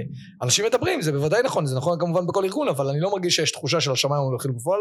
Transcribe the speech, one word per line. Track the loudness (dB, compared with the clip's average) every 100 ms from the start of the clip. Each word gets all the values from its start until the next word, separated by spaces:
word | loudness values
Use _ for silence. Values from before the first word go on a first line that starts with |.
| -4 -10 -16 -4
אנשים | 0 2 2
מדברים, | 2 2 0
זה | 0
בוודאי | 0 2 2
נכון, | 2 0 0
זה | 0
נכון | 0 0
כמובן | 0 0 0
בכל | 0 0
ארגון, | 0 0
אבל | 0 0
אני | 0
לא | 0
מרגיש | 0 0 2
שיש | 0
תחושה | -2 -2 0
של | 0
השמיים | 0 0 0
הולכים | 0 -2 -4 -4
לפעול | -2 2